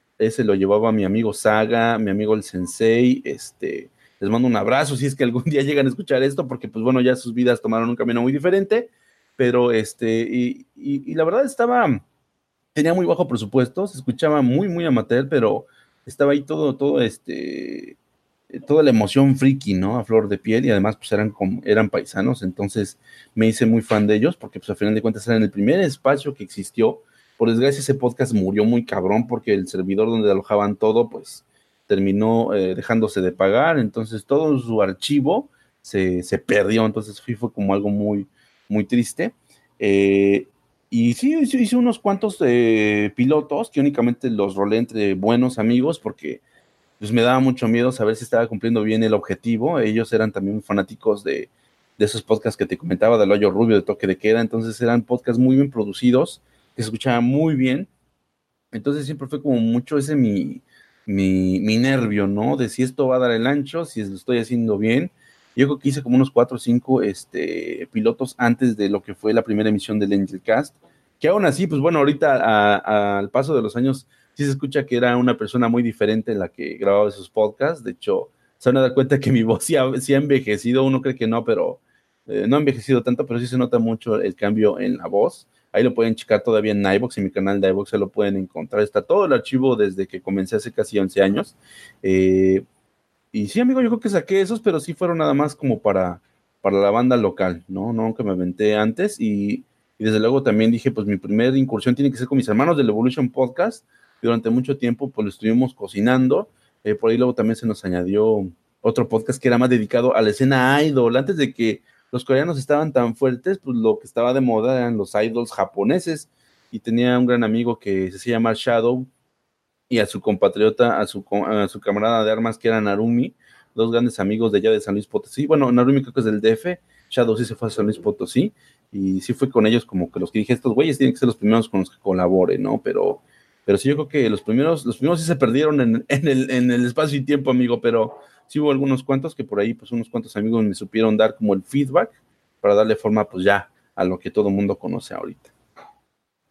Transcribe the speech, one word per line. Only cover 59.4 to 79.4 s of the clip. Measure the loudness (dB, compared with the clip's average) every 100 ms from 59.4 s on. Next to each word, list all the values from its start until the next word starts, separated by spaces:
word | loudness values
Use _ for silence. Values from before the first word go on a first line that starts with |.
como | -2 0
mucho | 2 0 -2 -2
ese | -2 0
mi, | 2 0 -4 -8 _ _ _ _ -6
mi, | 0 2 2 2 0
mi | 0 2
nervio, | 2 2 0 0 0
¿no? | 0 -2 -2
De | -2
si | -2
esto | -4 0 0
va | 2
a |
dar | 2
el | 0 0
ancho, | -2 -4 -8 -8
si | -8 -8
lo | -8
estoy | -4 -2
haciendo | -2 -2 0 0
bien. | 0 0 -2 _ _ _ _ 0
Yo | 0
creo | 0
que | -4
hice | -4
como | 0 2
unos | 2
cuatro | 2 2 0
o |
cinco, | 0 0 2 0
este, | 0 -4 -10 -8 -6 -6 -8 -12 -8
pilotos | -2 -2 -2 -6 -2
antes | 0 2 0 0
de | -2
lo | -2
que | -6 -8
fue | -2
la | 0
primera | 0 0 0
emisión | -2 -2 -4
del | 0
Angel | 0 -2 -6
Cast, | -2 -2 -2 _ _ _ _ _
que | 0
aún | 2 2
así, | 0 -2
pues | 0
bueno, | 0 2
ahorita | 2 2 2 2
a, | 2 4 4 2
a, | 2 0 0 -2
al | -2
paso | -2 0 0
de |
los | -2 -2
años | -2 -2 -8 _ _
sí | -6 -4
se |
escucha | -2 -4 -4 -2
que | 0
era | 2 2
una | 2 0
persona | -2 -2 0
muy | 2
diferente | 0 0 0 0 -2
en | -4
la | -4
que | -8 -10 -4
grababa | 0 2 2
esos | -2 -8
podcasts. | -2 -2 0 -4 -4
De | -10
hecho, | -10 -4 -4 -4 _ _ _
se | 0
van | 2
a |
dar | 2
cuenta | 2 2 2
que | 2
mi | 2